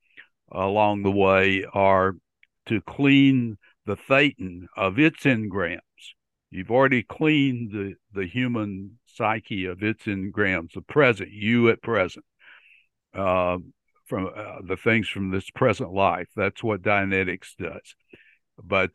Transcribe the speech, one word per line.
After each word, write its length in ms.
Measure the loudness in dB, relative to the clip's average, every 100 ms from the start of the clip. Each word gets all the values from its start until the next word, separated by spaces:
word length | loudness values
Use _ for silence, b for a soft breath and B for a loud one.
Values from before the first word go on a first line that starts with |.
| B B B _ _
along 500 | -6 -2 2 2 2
the 80 | 0
way 540 | 4 4 6 4 0 -2
are 440 | 2 4 4 2 -2 _ _ _ _ -4
to 140 | -4
clean 760 | -4 0 4 6 6 4 -2 -8 b b -10
the 100 | -10
Thetan 680 | 0 2 2 0 -10 -12 -16 -4
of 220 | -2 2
its 260 | 2 2
engrams. 560 | 0 0 -2 -4 -4 -6 -14 _ -20 -20 _ _ _
You've 200 | -12 -2
already 320 | 2 2 2
cleaned 720 | -2 -4 0 2 0 -2 -8
the, 220 | -8 -8 -10 _
the 140 | -8 -6
human 720 | -4 -4 -2 -4 -8 -12 -18 _
psyche 580 | -6 -4 -2 -6 -6
of 180 | -6 -4
its 220 | -4 -4
engrams, 680 | -4 -6 -6 -2 0 0 -4
the 80 | -12
present, 480 | -4 2 2 2 -6
you 400 | -6 0 4 4
at 120 | 2
present, 420 | -2 -2 -2 -4 _ _ b b b b b _ _
uh, 440 | -4 0 0 0 -2 -8 _ _ _ _
from, 200 | -8 -6
uh, 240 | -10 -14 -14 -8
the 100 | -4
things 320 | 0 0 0
from 220 | -6 -4
this 180 | -4 -6
present 420 | 0 0 0 -4
life. 340 | 0 2 0 -6
That's 280 | -4 -4 -4
what 200 | -4 -4
Dianetics 720 | 0 0 0 0 -2 -4 -12 -12
does. 380 | -12 -12 -18 -20 _ b b b _ _
But 280 | -4 -2 -2